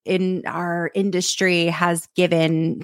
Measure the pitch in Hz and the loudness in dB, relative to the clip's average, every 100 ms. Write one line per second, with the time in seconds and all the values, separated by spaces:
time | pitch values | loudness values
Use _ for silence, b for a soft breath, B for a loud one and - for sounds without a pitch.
0 | - 185 185 185 - 170 175 170 170 196 | -2 0 0 -2 -4 -6 -4 -4 -4 -2
1 | 196 180 185 - 190 175 170 165 175 170 | 0 0 -2 0 2 2 2 0 0 0
2 | - - 180 170 160 160 165 - | -4 0 2 4 2 2 0 -4